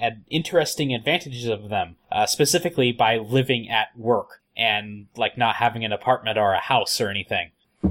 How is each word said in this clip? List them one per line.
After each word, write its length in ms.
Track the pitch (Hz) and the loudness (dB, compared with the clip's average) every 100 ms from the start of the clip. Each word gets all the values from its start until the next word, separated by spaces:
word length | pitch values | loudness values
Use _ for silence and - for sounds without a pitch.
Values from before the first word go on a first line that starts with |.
ad-, 240 | 117 110 - | -4 -4 -6
interesting 640 | 160 - - 151 - 143 | -4 0 2 2 0 -2
advantages 520 | 120 123 175 143 120 120 | 0 0 -2 -2 -6 -4
of 220 | 104 104 | -4 -4
them, 280 | 104 87 85 - | -4 -4 -8 -6
uh, 140 | 101 | -2
specifically 680 | 107 - 143 170 170 - 123 | 0 2 2 2 0 2 2
by 260 | 120 113 113 | 2 2 2
living 500 | 110 135 131 120 110 | 0 0 2 0 0
at 200 | 113 110 | -2 -2
work 460 | 123 113 113 - - _ - | -2 0 0 0 -12 _ -2
and, 500 | 113 104 104 104 101 117 | 0 0 -4 -12 -14 -4
like, 200 | 110 113 | -4 0
not 200 | 117 104 | 0 2
having 280 | 117 113 | 0 0
an 80 | 113 | -4
apartment 460 | 101 - 127 110 107 | -2 0 0 0 0
or 160 | 101 | 2
a 60 | 92 | 2
house 380 | - 123 101 - | 2 0 2 -2
or 120 | 107 | -2
anything. 400 | 98 - 98 85 _ _ _ 98 | -4 -4 -4 -4 _ _ _ -4